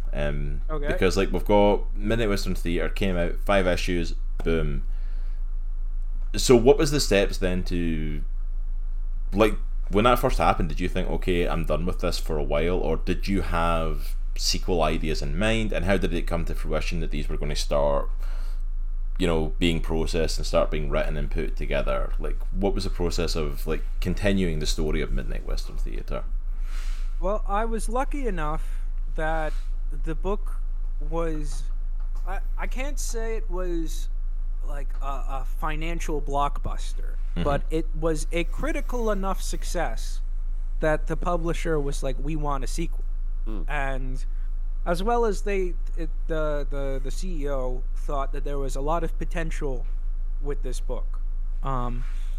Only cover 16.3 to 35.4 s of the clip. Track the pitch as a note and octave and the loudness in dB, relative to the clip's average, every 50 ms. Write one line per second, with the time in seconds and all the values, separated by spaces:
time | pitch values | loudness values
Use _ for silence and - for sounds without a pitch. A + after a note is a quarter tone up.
16.3 | E2+ E2 E2 - D2+ - - D#2 D#2 D2+ D2+ - E2+ E2 D#2+ D2 D2 D2 D2 - | 0 0 0 -2 -2 -2 -2 0 0 0 0 0 0 0 0 0 -2 -2 -2 -2
17.3 | D#2 C#2+ D2 D2 D2 - - - D2+ C#2+ C#2+ D2 C#2+ C#2 - - - - - - | -2 -2 -2 -2 0 0 0 0 2 2 2 2 2 2 0 0 -2 -2 -2 -2
18.3 | - - - - - - - - - - - - - - - - - - F2+ E2+ | -2 -2 -2 -2 -2 -2 -2 -2 -2 -2 -2 -2 -2 -2 -2 -2 0 0 2 2
19.3 | E2 D#2+ D#2 D2+ - - F2 E2+ E2 D#2+ - - D#2+ D#2+ D#2 D2 - E2+ D#2 D2 | 2 2 2 0 0 2 2 2 2 2 0 0 0 0 0 0 2 2 2 2
20.3 | - D2 D2 - E2+ E2 D#2 - D#2+ D2+ D2 C#2 D2 D2+ D2+ D2+ D#2 D2 C#2+ C#2 | 0 0 0 2 2 2 2 2 2 0 0 0 0 0 0 0 0 0 0 0
21.3 | - E2 D2+ - - - D2+ C#2+ C#2+ C#2 C#2 C2 C2 B1+ B1+ - - - D#2+ D2+ | 0 0 0 0 -2 -2 -2 0 0 0 0 0 0 0 0 0 0 0 0 0
22.3 | - - - - - F#2 F#2+ G2 - G#2 F#2 - - - F2 E2+ - F2 E2 D#2+ | -2 -2 -2 -2 0 0 0 2 2 0 0 -2 0 0 0 0 0 0 0 0
23.3 | - E2 D#2 D2 C#2 - - D#2+ D#2+ - - - - - - F#2 F2 - G#2 G2+ | 0 0 -2 -2 -2 -2 -2 -2 -2 -2 -2 -2 -2 -2 0 0 0 0 2 2
24.3 | G2 F#2+ F#2 E2+ D#2 D2+ D2+ - - - D#2+ D2+ D#2 D#2 C#2 - C2+ C2+ B1+ C2 | 2 2 2 2 0 0 0 0 0 0 0 0 0 0 0 0 0 0 0 -2
25.3 | C2+ - - - - - - - - - - - A1 - - - C2+ A#1+ - - | -4 -4 -2 -2 -2 -2 -2 -2 -2 -2 -2 -2 -2 -4 -4 -4 -4 -4 -2 -2
26.3 | - - - - - - - - - - - - - - - - - - E3+ F#3 | -2 -2 -2 -2 -2 -2 -2 -2 -2 -2 -2 -2 -2 -2 -2 -2 0 0 0 0
27.3 | G#3+ G#3 - - G3 G#3 A#3 A3+ A3+ G#3 - A3 A3 B3+ C#4 - - C#4+ C4 A3 | 0 0 0 0 0 0 0 0 0 0 0 0 0 0 0 0 0 -2 0 -2
28.3 | G3 E3 D#3 D3 D#3 D#3 - - - - - - - - - - - D#3+ D#3+ D#3+ | 0 0 0 0 0 0 -2 -2 -2 -2 -2 -2 -2 -2 -2 -2 0 0 0 0
29.3 | D#3+ D#3+ D#3 D3+ - - - - - - - - - - - D#3+ D#3 - - F#3+ | 0 0 0 0 0 -2 -2 -2 -2 0 0 -2 0 -2 -2 0 0 0 0 0
30.3 | G#3 G#3+ - - - - - - - - - - - - C#3+ D3 D#3+ E3 E3+ D#3+ | 0 0 -2 -2 -2 -2 -2 -2 -2 -2 -2 -2 -2 -2 -2 -2 0 0 0 0
31.3 | D#3 D3+ D3 C#3 C3 - - - - - - - - - - - - - - F3+ | -2 -2 -2 -2 -2 -2 -2 -2 -2 -2 -2 -2 -2 -2 -2 -2 -2 -2 -2 -2
32.3 | F#3+ - - - - - A3+ - - - C4+ D4 C4+ - - - - A3+ A3+ A3+ | -2 -2 -2 0 -2 0 -2 -2 -2 -2 -2 -2 -2 -2 -2 -2 -2 -2 -2 0
33.3 | A3 A3 - - F3+ F3+ F3+ F3 F3 E3 E3 - - - - - - - - - | -2 -2 -2 -2 -2 -2 0 0 0 0 0 0 0 0 0 0 -2 -2 -2 -2
34.3 | - - - - - - - - C#3+ C#3+ C3+ - - - C3+ C#3 C#3 C3 C3 C3 | -2 -2 -2 -2 -2 -2 -2 -2 -2 -2 -2 -2 -2 -2 -2 -2 -2 -2 -2 -2
35.3 | C3+ C3+ | -2 -2